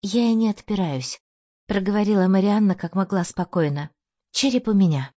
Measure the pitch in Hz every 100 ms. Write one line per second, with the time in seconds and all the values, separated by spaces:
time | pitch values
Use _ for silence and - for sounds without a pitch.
0 | 202 226 233 226 220 208 - 208 175 135
1 | 127 - _ _ _ _ - 202 190 208
2 | 208 208 185 190 196 208 208 185 170 190
3 | 190 196 175 - 180 180 156 147 147 _
4 | _ _ _ - 269 247 247 202 185 147
5 | 131